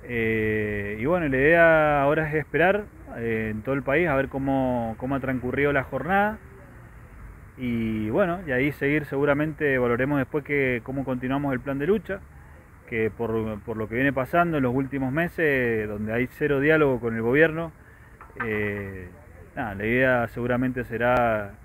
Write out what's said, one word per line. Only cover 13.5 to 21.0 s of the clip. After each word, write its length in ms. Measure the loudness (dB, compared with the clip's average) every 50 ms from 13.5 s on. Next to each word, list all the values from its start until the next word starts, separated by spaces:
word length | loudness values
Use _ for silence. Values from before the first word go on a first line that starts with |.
| -6 -10
por 160 | -8 -10 -6
lo 120 | -6 -6 -4
que 60 | -2
viene 180 | 0 0 0
pasando 460 | 0 0 -4 0 2 2 2 2 2 0
en 40 | 0
los 100 | 0 0
últimos 380 | 0 -2 -2 -4 -4 -4 -2
meses, 760 | -2 -2 -2 -2 -2 0 2 2 2 2 2 2 0 0 -2 -4
donde 240 | -6 -6 -4 -2
hay 140 | -2 -2 -2
cero 340 | -4 -4 -4 -2 0 0 2
diálogo 400 | 4 4 4 4 4 4 2 0
con 140 | -2 -4 -2
el 80 | 0
gobierno, 500 | 0 2 4 6 4 4 4 -4 -8 -8 -10 -16 -20 -20 -20 -20 -20 -20 -20 -20 -20 -20 -10 -8 -4
eh, 640 | -2 -2 -2 -2 -2 -4 -4 -6 -8 -10 -10 -14 -16 -18 -20 -20 -20 -20 -20 -20 -14 -8
nada, 180 | -8 -6 -6 -6
la 120 | -4 -2
idea 420 | 0 2 4 4 4 4 2 0 -2
seguramente 560 | -4 -6 -2 -2 0 0 0 -2 -2 -4 -6
será 680 | -6 -4 0